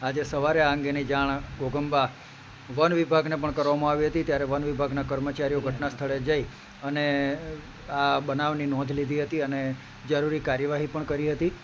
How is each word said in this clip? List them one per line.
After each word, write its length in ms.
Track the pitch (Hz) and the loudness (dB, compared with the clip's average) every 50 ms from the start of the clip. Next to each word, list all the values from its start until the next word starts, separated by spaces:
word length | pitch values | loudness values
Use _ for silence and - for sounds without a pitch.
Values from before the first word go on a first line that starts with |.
| - | -2
આજે 200 | 131 135 147 147 | -2 -2 -2 -2
સવારે 380 | 139 - 147 139 151 160 160 | -2 -2 0 2 4 4 6
આ 100 | 156 147 | 6 4
અંગેની 320 | 143 147 143 143 143 143 143 | 4 2 0 0 0 -2 0
જાણ 340 | 127 139 139 139 139 139 143 | 0 2 2 2 2 0 -2
ઘોઘંબા 720 | 143 - - - 139 131 127 147 147 147 143 143 131 123 - - - - - - - - - - - - 127 | -4 -8 -8 -4 -4 -2 0 -2 -2 2 2 2 2 2 0 -8 -20 -20 -20 -20 -20 -20 -20 -20 -14 -8 0
વન 180 | 131 156 170 175 | 2 4 4 6
વિભાગને 420 | 170 165 160 160 160 156 156 160 | 4 4 4 4 4 4 2 -2
પણ 160 | 147 143 151 | -2 -2 -2
કરવામાં 400 | 139 147 143 143 147 147 151 147 | 0 2 2 4 4 4 4 2
આવી 160 | 147 147 151 151 | 2 4 2 2
હતી. 160 | 147 170 160 | 2 0 0
ત્યારે 200 | 160 147 139 143 | 2 0 0 2
વન 200 | 131 135 143 147 | 0 0 0 0
વિભાગના 400 | 147 147 127 143 139 135 139 135 | -2 0 0 -2 0 0 -2 -2
કર્મચારીઓ 560 | 131 139 135 135 143 139 143 147 139 143 143 | -2 -2 -2 -2 -2 -2 -2 0 0 0 0
ઘટના 300 | 117 131 127 123 147 143 | 0 -2 -4 -2 -4 -4
સ્થળે 300 | 135 - 143 135 135 135 | -4 -4 -4 -2 -2 -2
જઈ 240 | 127 135 156 147 123 - - - - - - - - | 0 0 2 0 0 -4 -8 -16 -20 -20 -18 -8 -6
અને 540 | 139 143 147 147 143 143 143 139 135 143 156 165 160 156 151 147 - - - - - | -4 -2 0 2 2 2 2 2 0 -2 -4 -6 -8 -10 -12 -12 -14 -16 -16 -12 -6
આ 300 | 143 143 143 143 139 139 | -2 0 2 2 2 2
બનાવની 460 | 143 143 135 139 147 151 151 151 147 | 0 0 -2 0 0 0 0 0 -2
નોંધ 260 | 143 139 135 143 131 | 0 0 0 0 -2
લીધી 320 | 139 143 143 131 147 147 147 | 0 -2 0 0 0 -2 0
હતી 180 | 143 160 160 | 0 0 -2
અને 340 | 143 135 139 135 135 135 131 131 - - - - - 123 | 0 0 0 -2 -2 -2 -4 -6 -10 -16 -18 -16 -2 0
જરૂરી 300 | 151 143 147 151 151 156 | 0 2 2 0 0 0
કાર્યવાહી 480 | - 151 135 127 139 143 147 143 151 143 | 0 0 0 0 0 0 0 0 -2 -2
પણ 160 | - 156 151 | -2 -6 -4
કરી 280 | - 151 143 147 151 | -2 -2 0 0 0
હતી. 200 | 147 120 165 175 185 - | 0 2 0 0 0 -2